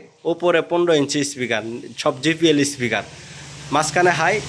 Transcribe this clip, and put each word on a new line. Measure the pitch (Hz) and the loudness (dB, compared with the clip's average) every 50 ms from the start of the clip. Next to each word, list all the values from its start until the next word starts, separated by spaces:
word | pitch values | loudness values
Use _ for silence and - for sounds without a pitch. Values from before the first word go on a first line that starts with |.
| - - _ _ - | -6 -12 _ _ -4
ওপরে | 160 170 170 170 175 170 165 | -4 -2 0 2 2 4 2
পনেরো | 151 156 170 170 175 175 165 | 2 2 0 2 2 4 4
ইঞ্চি | 147 139 139 - 147 143 | 4 2 2 0 -2 -2
স্পিকার, | 143 - 135 123 110 117 107 104 113 117 120 - - 123 - | -4 -4 -4 -4 -2 -2 -4 -4 -6 -10 -10 -12 -12 -12 -4
সব | - 156 139 127 | -4 -4 -2 0
জিপিএল | 127 156 165 156 165 165 151 143 143 | 0 0 0 4 4 4 4 4 2
স্পিকার, | 139 - 127 123 117 110 104 95 - - - - - - - - - - - - - | 2 0 -2 -2 -2 0 -2 -4 -6 -12 -18 -18 -18 -18 -18 -18 -18 -18 -16 -8 -2
মাঝখানে | 135 147 156 - - 180 180 180 | 0 0 0 2 2 4 4 4
হাই, | 170 147 160 175 208 214 - | 4 4 2 0 0 0 -4